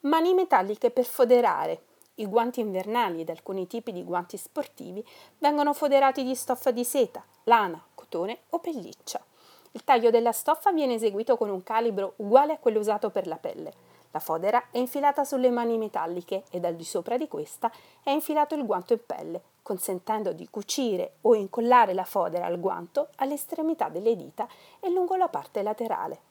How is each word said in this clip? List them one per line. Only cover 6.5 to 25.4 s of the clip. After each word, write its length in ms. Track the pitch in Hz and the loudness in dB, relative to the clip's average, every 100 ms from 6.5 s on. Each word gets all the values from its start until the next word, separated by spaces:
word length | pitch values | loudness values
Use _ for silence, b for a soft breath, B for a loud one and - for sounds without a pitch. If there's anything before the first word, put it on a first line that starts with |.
| 247 - | -2 0
di 120 | 240 | -2
seta, 400 | 240 285 226 - - _ - | -2 0 0 -2 -18 _ 4
lana, 380 | 233 196 165 _ - | 4 4 -6 _ -20
cotone 440 | - 170 185 233 _ | -10 -6 -6 -8 _
o 100 | 339 | -6
pelliccia. 640 | 339 294 175 - - - _ b b b b | -6 -8 -10 -16 -12 -12 _ b b b b
Il 120 | 226 | -16
taglio 280 | - 262 226 | 2 6 6
della 220 | 226 233 | 6 2
stoffa 380 | 226 - 311 - | 0 0 2 2
viene 220 | 339 277 233 | 2 2 2
eseguito 420 | 220 196 226 240 | 0 -2 0 0
con 120 | 214 | 2
un 140 | 190 | -4
calibro 500 | 185 220 233 202 196 - | -2 0 0 0 -4 -6
uguale 360 | 202 240 294 | 4 6 6
a 40 | 302 | 2
quello 200 | - 214 | 0 2
usato 300 | 208 208 214 | 0 -2 -2
per 160 | 202 185 | -4 -4
la 120 | 160 | -6
pelle. 360 | - - 160 - b b b | -8 -10 -12 -14 b b b
La 80 | 151 | -10
fodera 460 | - 165 185 233 - | -4 -2 2 0 0
è 60 | 240 | -4
infilata 460 | 247 285 285 285 | -4 0 0 2
sulle 260 | 277 269 254 | -2 2 2
mani 300 | 240 233 226 | 2 0 -2
metalliche 640 | 220 - 165 175 175 190 190 | -2 -4 -6 -8 -6 -8 -6
e 80 | 180 | -6
dal 160 | 175 170 | -4 -6
di 80 | |
sopra 340 | 165 185 170 247 | -6 -6 -4 -4
di 100 | 294 | -4
questa 440 | - 151 - 233 B B B | -8 -10 -6 -6 B B B
è 80 | - | -2
infilato 420 | 285 - 302 294 311 | -2 0 0 0 -2
il 100 | 240 | -2
guanto 280 | 190 180 | -4 0
in 100 | 226 | -2
pelle, 380 | _ - 165 175 _ _ | _ -12 -10 -12 _ _
consentendo 680 | - 190 - 185 185 214 202 | -10 -6 -4 -6 -2 -2 -2
di 140 | 160 175 | -6 -10
cucire 640 | - 208 - 247 190 - _ | -12 -6 -2 0 -2 -4 _
o 120 | 220 | 4
incollare 600 | 226 196 - 233 247 214 | 4 2 -2 6 6 6
la 100 | 185 | 2
fodera 420 | 180 202 175 170 175 | -4 -2 -2 -2 -4
al 140 | 175 | -4
guanto 480 | 185 175 170 - 302 - | -4 -4 -6 -4 -4 -4
all'estremità 720 | 269 285 - 320 311 330 - | -4 -4 -6 -4 -2 -2 -4
delle 260 | 156 214 226 | -2 0 0
dita 320 | 151 - 233 B B B | -4 -8 -10 B B B
e 100 | 381 | -2
lungo 240 | 359 359 370 | 0 0 2
la 140 | 359 | 0
parte 340 | - | -2